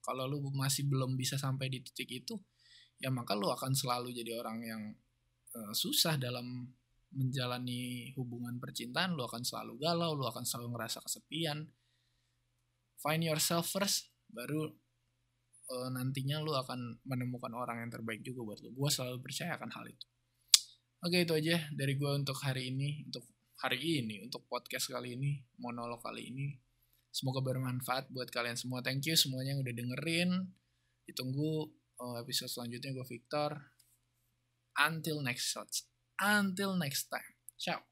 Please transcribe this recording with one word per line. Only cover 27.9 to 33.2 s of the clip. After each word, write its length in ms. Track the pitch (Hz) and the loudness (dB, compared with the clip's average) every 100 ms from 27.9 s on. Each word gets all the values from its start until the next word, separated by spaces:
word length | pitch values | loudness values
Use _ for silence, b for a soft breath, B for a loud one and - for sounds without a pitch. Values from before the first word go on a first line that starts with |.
| 127 127 | -2 -2
buat 160 | 131 120 | -6 -4
kalian 280 | 123 120 117 | 0 0 -2
semua. 280 | 127 127 | -2 -2
Thank 240 | 127 135 143 | 0 0 4
you 80 | 160 | 6
semuanya 400 | 143 131 131 139 | 6 4 0 0
yang 80 | |
udah 80 | 127 117 | 0 -2
dengerin. 540 | 120 127 156 165 180 180 190 - _ _ _ _ - | -2 -2 2 4 4 4 0 -8 _ _ _ _ -12
Ditunggu, 600 | - 131 135 151 156 151 - _ - | -6 -2 0 2 0 -2 -8 _ -8
eh, 160 | 123 120 | -6 -4
episode 320 | 120 120 127 | -2 -2 -2
selanjutnya. 400 | - 120 120 139 | -6 -6 -6 -6
Gua 140 | 131 127 | -6 -6
Victor. 420 | 120 | -10